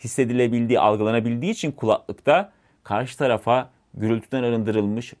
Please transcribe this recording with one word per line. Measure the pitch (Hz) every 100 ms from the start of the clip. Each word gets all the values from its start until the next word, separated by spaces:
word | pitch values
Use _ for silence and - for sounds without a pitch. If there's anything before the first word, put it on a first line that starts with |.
hissedilebildiği, | 120 - 120 123 120 120 117 117
algılanabildiği | 98 107 107 117 113 120 170
için | 226 156
kulaklıkta | - 110 104 - 101 - 165 202 _ _ _
karşı | - 104 127 -
tarafa | 135 110 - 127 - _ _
gürültüden | - 107 113 - 131
arındırılmış | 120 117 107 110 101 110 120 -